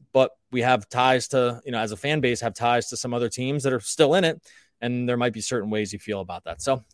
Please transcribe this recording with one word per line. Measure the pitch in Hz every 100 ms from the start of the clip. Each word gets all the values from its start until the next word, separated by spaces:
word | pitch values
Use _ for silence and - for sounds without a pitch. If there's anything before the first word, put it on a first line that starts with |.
| _
but | 131 127 - _
we | 127
have | 123 123 104
ties | 123 127 131 -
to, | 135 120 117
you | 139
know, | 113
as | 110
a | 104
fan | 143 156
base, | 127 120
have | 117
ties | 98 120 120 -
to | 117
some | 123
other | 120 117
teams | - 127 147
that | 135
are | 127
still | - - 143
in | 175
it. | 165 160 - - _ _
And | 120 123 123
there | 123
might | 123
be | 110
certain | - 123 104
ways | 107 101
you | 101
feel | - 101
about | 92 82
that. | 82 85
So | 139 131 -